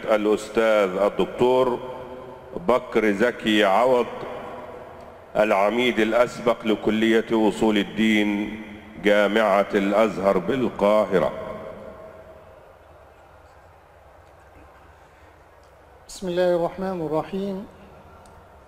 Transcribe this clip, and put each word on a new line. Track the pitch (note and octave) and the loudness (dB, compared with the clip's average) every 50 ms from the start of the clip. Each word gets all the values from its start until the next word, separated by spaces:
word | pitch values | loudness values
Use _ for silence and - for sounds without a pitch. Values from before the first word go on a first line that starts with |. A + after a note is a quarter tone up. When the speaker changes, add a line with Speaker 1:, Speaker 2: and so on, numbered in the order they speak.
| - | -2
Speaker 1:
الأستاذ | - A2+ G#2+ G#2 G#2 G#2+ G2 - - - A#2 A2+ A2 A2 G#2+ G2+ F#2 F2+ | 0 0 2 2 2 0 0 -2 -4 -2 0 2 4 4 4 2 2 0
الدكتور | F#2 G2 G#2 F#2 - F#2+ F#2 - - B2+ B2 B2+ B2+ B2+ B2+ A#2+ A#2+ - - - - - - - - - - - - - - - | 0 0 0 0 0 -2 -2 -2 0 2 2 4 2 2 0 -2 -4 -6 -10 -14 -14 -14 -16 -16 -16 -16 -16 -18 -18 -16 -14 -14
بكر | - - - A#2+ B2+ - - - A#2 G#2+ G#2+ | -6 0 0 0 0 0 -2 -2 0 2 2
زكي | G2+ F#2+ A2+ B2 A#2 - - A2 G#2+ G#2+ G#2 | 2 2 0 0 0 -2 -2 0 2 4 4
عوض، | G2 F#2+ G#2+ A#2+ C3 B2+ B2 A#2 - - - - - - - - - - - - - - - - - - - - - - - - - - | 4 4 4 4 4 4 2 0 -2 -6 -10 -12 -12 -12 -12 -14 -14 -14 -14 -16 -16 -16 -18 -18 -18 -20 -20 -20 -20 -20 -20 -18 -6 -2
العميد | A2 G#2+ A2 G#2+ G2 G2+ G#2 A2 A#2+ B2+ B2 G#2+ G#2+ | 0 2 2 2 2 2 2 2 0 0 0 2 2
الأسبق | A2 A2 A2 A#2+ B2 A#2+ - - G#2+ A#2+ A#2 - - | 0 2 2 2 2 0 -2 -2 -2 -2 -2 0 0
لكلية | A2 G#2 G2+ - A2 G#2+ A2 A2 A2+ A2 A2+ A2 - | -2 -2 0 0 -2 0 2 2 4 4 2 2 0
أصول | A#2 A2+ A2 G#2 F#2 - A#2 A2 G#2+ G#2 | 0 2 2 2 2 2 2 2 2 2
الدين | G2 F2+ - - A2 A2 A2 G#2+ G#2 G#2 G#2 G2+ G#2 G#2 - - - - - - - - - - - | 0 -2 -2 0 2 2 2 2 2 0 0 -2 -4 -6 -8 -12 -14 -16 -18 -18 -20 -20 -10 -2 2
جامعة | G2+ G2+ G#2 G#2 G2 G2+ A2+ A2 G#2 F#2+ G2+ G2+ - - | 2 4 4 4 4 4 2 2 4 4 2 2 2 0
الأزهر | G#2 G2 G2 G2+ G#2 A2+ G#2+ F2+ F2+ G2 G2 F#2+ F#2+ | 0 0 2 2 2 2 2 0 0 0 0 2 2
بالقاهرة. | F2 F#2+ C3 C3+ B2 G2+ - - G2 G2+ G#2+ G#2+ G#2 F#2 G2 F2 C#2+ - - - - - - - - - - - - - - - - - - - - - - - - - - - - - - - - - - - - - - - - - - - - - - - - - - - - - - - - - - - - - - - - - - - - - - - - - - - - - _ - - - - - - - - - - - - - - - - - - - | 0 -2 -2 -2 -2 -2 -2 0 2 4 4 2 2 2 2 0 0 0 -2 -6 -10 -10 -12 -12 -14 -14 -16 -16 -16 -18 -18 -18 -20 -20 -20 -20 -20 -20 -20 -20 -20 -20 -20 -20 -20 -20 -20 -20 -20 -20 -20 -20 -20 -20 -20 -20 -20 -20 -20 -20 -20 -20 -20 -20 -20 -20 -20 -20 -20 -20 -20 -20 -20 -20 -20 -20 -20 -20 -20 -20 -20 -20 -20 -20 -20 -20 -20 -20 -20 -20 -20 -20 -20 -20 _ -20 -20 -20 -20 -20 -20 -20 -20 -20 -20 -20 -20 -20 -20 -20 -20 -20 -20 -20
Speaker 2:
بسم | - - G3+ F3+ | -16 -10 -8 -4
الله | F3 F3 F3+ F3+ F3 | 0 2 2 2 2
الرحمن | E3+ E3+ E3 E3+ - F#3 F#3+ F#3+ F3 D#3+ | 2 0 -2 -4 -6 -8 -6 -6 -6 -4
الرحيم. | D3 D3+ D#3 D3+ - - F#3+ G3 G3+ F#3+ F#3+ G#3 - - - - - - - - - - - - - - - - - - - - | -4 -2 -4 -4 -4 -6 -6 -6 -6 -8 -8 -12 -14 -18 -20 -20 -20 -20 -20 -20 -20 -20 -20 -20 -20 -20 -20 -20 -20 -20 -20 -20